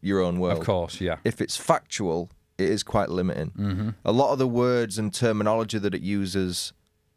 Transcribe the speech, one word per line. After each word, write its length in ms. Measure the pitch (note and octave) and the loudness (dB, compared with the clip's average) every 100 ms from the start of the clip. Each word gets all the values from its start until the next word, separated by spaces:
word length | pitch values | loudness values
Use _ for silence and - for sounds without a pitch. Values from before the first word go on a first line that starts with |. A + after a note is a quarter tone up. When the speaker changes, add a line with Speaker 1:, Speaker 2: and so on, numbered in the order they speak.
Speaker 1:
your 200 | F#2+ G2 | 0 2
own 180 | F2+ F2 | 2 2
world. 200 | F2+ E2+ | 0 0
Speaker 2:
Of 40 | E2+ | 0
course, 340 | F#2 E2+ - | 0 -2 -4
yeah. 160 | F2+ D#2+ | -4 -2
Speaker 1:
If 160 | A2+ - | -2 -2
it's 160 | - - | -4 -2
factual, 720 | - D#3+ - - F#2 E2 E2+ - _ - | 2 0 0 -4 -2 -2 -4 -12 _ -2
it 120 | F#2 | 0
is 140 | G#2 | 0
quite 240 | - G#2+ - | 0 0 0
limiting. 420 | F#2 F2+ - D#2+ | 0 -2 -2 -6
Speaker 2:
Mm-hmm. 380 | - G2+ F#2+ G#2+ G#2 | -4 -4 -4 -4 -4
Speaker 1:
A 80 | - | 0
lot 220 | A#2+ C#3 | 2 4
of 40 | C3+ | 2
the 80 | C3 | 2
words 500 | A#2+ B2 A#2+ A2+ G2 | 2 2 2 0 -2
and 160 | G#2 | -4
terminology 680 | - A#2+ G#2+ G#2 A2+ A2 A2 | 0 0 2 2 2 0 -2
that 160 | G2+ F#2 | -2 -2
it 60 | |
uses 720 | F2+ G2+ F#2+ F#2+ F#2 F2 - - _ _ _ | -2 -2 0 0 -2 -2 -8 -12 _ _ _